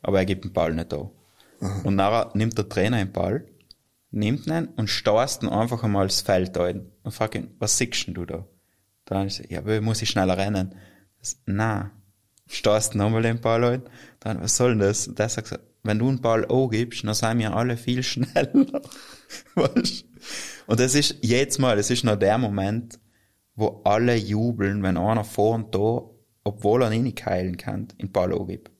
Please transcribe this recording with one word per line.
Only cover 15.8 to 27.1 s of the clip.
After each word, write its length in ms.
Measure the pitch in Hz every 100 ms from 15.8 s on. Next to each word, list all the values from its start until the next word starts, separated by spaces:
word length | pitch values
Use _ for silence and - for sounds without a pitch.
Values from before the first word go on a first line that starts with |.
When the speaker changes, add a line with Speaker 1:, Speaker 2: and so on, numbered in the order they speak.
Speaker 1:
„Wenn 140 | 107 107
du 100 | 123
einen 120 | 131
Ball 240 | 120 113 110
angibst, 520 | 127 131 110 120 -
dann 100 | 107
sind 240 | 107 113 117
wir 160 | 107 110
alle 200 | 120 120
viel 260 | - 123
schneller.“ 800 | 127 - 120 - 147 - 277 277 - - - -
<laughs> 380 | _ - -
Weißt 480 | - 147 - - -
du? 20 | - - - - - - -
Und 120 | 113
das 140 | 127
ist 220 | 139 143 -
jedes 360 | 120 120 139 -
Mal, 180 | 127 104
das 140 | 104
ist 140 | 123
noch 120 | 123 104
der 220 | 98 110
Moment, 600 | 117 101 98 110 120 - _ _ _ _ _ -
wo 240 | 107 -
alle 300 | - 107 120 117
jubeln, 680 | 101 104 117 107 98 101
wenn 140 | 95 90
einer 280 | 95 113
vor 300 | 104 - 107
und 200 | 113 110
da, 280 | 98 107 120 - - _ _
obwohl 380 | - 104 104 117
er 100 | 120
ihn 120 | 110
nicht 200 | 127